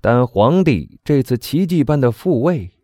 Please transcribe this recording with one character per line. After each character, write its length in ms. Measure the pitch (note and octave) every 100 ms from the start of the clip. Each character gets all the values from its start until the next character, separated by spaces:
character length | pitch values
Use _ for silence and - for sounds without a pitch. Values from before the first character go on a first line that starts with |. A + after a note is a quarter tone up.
但 240 | G#2+ A#2+ B2
皇 380 | F#2+ A2+ F3+
帝 360 | E3+ G2+ C2 -
这 180 | - D3
次 160 | B2 B2
奇 300 | - D3 F#3
迹 160 | F3
般 160 | C3+ D3
的 120 | B2
复 300 | A2+ F#3 C3+
位， 300 | D3+ E3 F2+ _